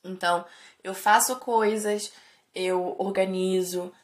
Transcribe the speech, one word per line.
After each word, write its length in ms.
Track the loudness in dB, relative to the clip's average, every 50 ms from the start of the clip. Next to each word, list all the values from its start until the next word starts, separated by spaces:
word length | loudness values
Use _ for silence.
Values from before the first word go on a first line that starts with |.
| -12
Então, 420 | -12 -10 -2 0 0 0 0 -2 -8 -18 -20 -20 -20 -20 _ -12
eu 100 | -10 -10
faço 440 | -2 4 4 6 6 4 2 -2
coisas, 760 | -4 -4 0 2 2 2 2 0 0 -2 -2 -2 -2 -4 -10 -14 -20 -20 -20 _ _ _ _ _
eu 420 | -4 -2 0 0 0 -2 -2 -4 -4
organizo. 920 | -4 -2 0 0 0 0 0 0 0 2 2 0 0 -2 -4 -6 -6 -8 -12 _